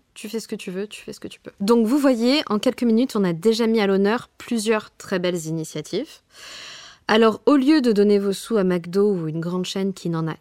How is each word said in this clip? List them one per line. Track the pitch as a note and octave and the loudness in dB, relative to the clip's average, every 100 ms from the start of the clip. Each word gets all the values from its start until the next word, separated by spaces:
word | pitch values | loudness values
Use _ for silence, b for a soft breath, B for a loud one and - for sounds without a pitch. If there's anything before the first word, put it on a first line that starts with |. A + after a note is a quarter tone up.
| _ | _
Tu | - G#3+ | -18 -12
fais | A3 | -10
ce | - | -8
que | G#3 | -10
tu | - | -10
veux, | F#3 G#3+ | -10 -10
tu | - | -14
fais | - | -16
ce | - | -16
que | - | -16
tu | - | -18
peux. | - - | -20 -6
Donc | G3+ A#3+ A3 | 2 4 4
vous | C#4+ | 2
voyez, | C#4 A#3+ A#3+ C#4+ - | 2 2 2 2 0
en | G#3 | -2
quelques | B3+ A#3+ | -2 0
minutes, | A#3+ A3 B3+ | 2 2 2
on | G#3+ | 0
a | F#3+ | 0
déjà | E3 G#3+ A3+ A#3 | 2 2 2 2
mis | A3+ | 2
à | G3 | 2
l'honneur | F#3+ G3 A#3+ - - | 2 2 0 -6 -18
plusieurs | - A#3 G#3 G#3+ - - | -6 -2 0 -2 -2 -14
très | - F#3 | -6 -4
belles | F3+ F3+ D#3 | -2 -4 -4
initiatives. | D#3+ D#3+ D#3 D3+ F#3 D4 - _ B B B B B B B - | -6 -6 -10 -8 -6 -8 -12 _ B B B B B B B 0
Alors, | G#3+ A3+ G#3 - | 4 4 4 2
au | C#4+ | 4
lieu | C4 D#4 | 4 4
de | B3 | 4
donner | G3+ G3+ G3+ | 4 4 4
vos | G3+ | 0
sous | F#3+ - A3+ | -4 -2 0
à | |
McDo | F#3 F3+ E3+ F#3 G#3 | 0 0 -2 0 0
ou | F#3+ D#3+ | 0 -4
une | D#3 | -4
grande | E3 F3+ | -4 -4
chaîne | F#3 G3 G3 | -6 -4 -4
qui | F#3+ F3 | -4 -4
n'en | E3 D#3+ | -4 -4
a | D#3 | -6